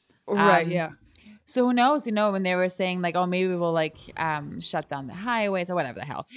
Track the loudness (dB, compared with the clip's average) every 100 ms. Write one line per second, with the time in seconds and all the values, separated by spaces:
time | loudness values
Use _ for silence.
0 | _ _ -4 2 6 6 4 -2 -2 -8
1 | _ -20 -20 -20 -6 0 2 4 4 2
2 | 0 0 2 2 0 2 0 0 -2 0
3 | 0 0 0 2 0 0 0 2 0 -4
4 | -16 -6 -2 -2 -6 -8 -4 -4 -4 -8
5 | -10 -8 -4 0 0 -2 -2 -2 -2 -4
6 | -8 -8 -10